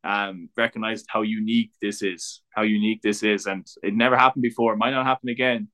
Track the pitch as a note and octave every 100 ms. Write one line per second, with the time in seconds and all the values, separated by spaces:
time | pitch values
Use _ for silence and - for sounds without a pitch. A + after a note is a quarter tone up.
0 | F2 G2+ G2+ F#2+ E2+ - A#2 A2+ A2 A2
1 | - A2 G#2+ A2 G#2+ A#2 A2 _ G#2 G2+
2 | G2 F2 - - _ - G#2+ G#2+ G#2+ A2
3 | G#2+ G#2 G#2+ G#2 G2+ F#2+ - - G2+ G#2+
4 | A#2+ B2+ B2+ C3 A#2+ A#2 A#2 G#2+ A#2+ C3
5 | C3 C3 B2+ A#2+ B2+ A#2+ G#2